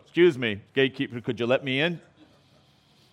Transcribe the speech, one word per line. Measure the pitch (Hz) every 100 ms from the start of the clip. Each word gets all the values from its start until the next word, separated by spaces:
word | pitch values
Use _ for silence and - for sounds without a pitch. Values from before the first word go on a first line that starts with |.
"Excuse | _ - 175 127
me, | 120 101 -
gatekeeper, | 135 135 - 123 120
could | 123 113
you | 117
let | 131
me | 127 131
in?" | 160 170 - _ _ _ _ _ _ _ _ _ _